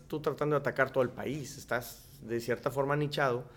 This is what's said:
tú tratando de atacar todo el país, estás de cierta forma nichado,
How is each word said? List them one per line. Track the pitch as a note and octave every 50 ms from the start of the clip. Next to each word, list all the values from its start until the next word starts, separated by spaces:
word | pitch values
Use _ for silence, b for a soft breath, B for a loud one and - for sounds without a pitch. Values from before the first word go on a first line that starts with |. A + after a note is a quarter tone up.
| -
tú | - D#3 D3+
tratando | D3+ D#3+ C3+ - D3 D3+ D3+
de | C#3
atacar | C#3 B2+ A#2 - C3 B2+ -
todo | C3+ B2
el | A#2+
país, | - - G#2 A2 C#3 D#3 B2+ - - -
estás | - - A#2 B2 B2 - - - - - - - -
de | A2 A#2 A#2
cierta | A#2 B2 A#2 - - C3+
forma | B2 C#3 C#3 C#3 C#3+
nichado, | D3 D3+ C#3+ D3 D3+ C#3+ C3 A#2+ B2 C3+ - B